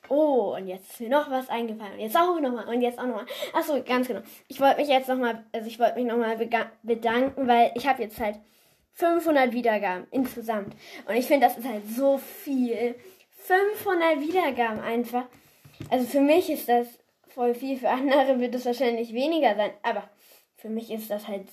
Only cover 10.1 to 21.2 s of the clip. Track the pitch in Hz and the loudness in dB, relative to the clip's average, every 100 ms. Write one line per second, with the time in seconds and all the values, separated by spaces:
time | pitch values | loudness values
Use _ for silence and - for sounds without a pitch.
10.1 | 269 247 233 226 214 202 - - - - | -4 -2 -4 -6 -6 -6 -14 -20 -16 -2
11.1 | 226 254 285 370 370 233 214 208 233 277 | -2 2 4 4 2 -6 -8 -6 0 2
12.1 | 269 - - 302 269 240 214 240 240 - | 2 -2 -14 -4 0 0 0 -2 -4 -18
13.1 | - _ _ - 370 403 427 403 349 330 | -20 _ _ 2 2 2 0 0 2 2
14.1 | 294 302 370 311 240 226 214 - 233 233 | 2 0 0 0 0 -2 -2 -4 -4 -2
15.1 | 240 254 _ _ _ - - - 254 240 | -4 -6 _ _ _ -20 -14 -2 0 2
16.1 | 277 285 330 339 294 - 240 240 - _ | 4 6 6 4 -4 2 2 2 -10 _
17.1 | _ _ 269 240 240 269 262 226 254 277 | _ _ -2 -2 0 -4 -4 -2 0 2
18.1 | 277 269 254 247 247 247 240 277 233 233 | 4 4 2 0 -2 -4 0 0 -2 -4
19.1 | 226 294 330 254 208 202 - 233 202 - | -2 0 2 2 2 -2 -4 -6 -6 -10
20.1 | _ _ _ _ _ 214 220 226 220 - | _ _ _ _ _ -10 -10 -8 -10 -8
21.1 | 208 | -8